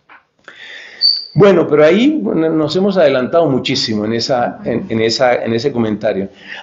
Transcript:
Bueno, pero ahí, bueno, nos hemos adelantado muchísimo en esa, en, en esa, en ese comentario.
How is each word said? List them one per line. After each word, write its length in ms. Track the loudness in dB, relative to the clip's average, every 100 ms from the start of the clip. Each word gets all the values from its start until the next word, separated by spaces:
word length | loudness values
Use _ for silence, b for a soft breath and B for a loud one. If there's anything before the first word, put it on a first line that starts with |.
| _ -20 _ _ -20 B B B B B B B -4 4
Bueno, 320 | 4 4 2
pero 180 | 4 4
ahí, 320 | 4 2 0
bueno, 280 | -2 -2 0
nos 260 | 0 -2 0
hemos 220 | 0 2
adelantado 500 | 2 2 0 0 2
muchísimo 580 | 0 -2 -4 -2 -4 -2
en 80 |
esa, 460 | -4 -2 -2 -2 -6 -6
en, 220 | -6 -4
en 120 | -2
esa, 340 | 0 2 2 2
en 180 | -2
ese 180 | -2 -2
comentario. 580 | -2 -2 -2 -2 -4 -6 B B B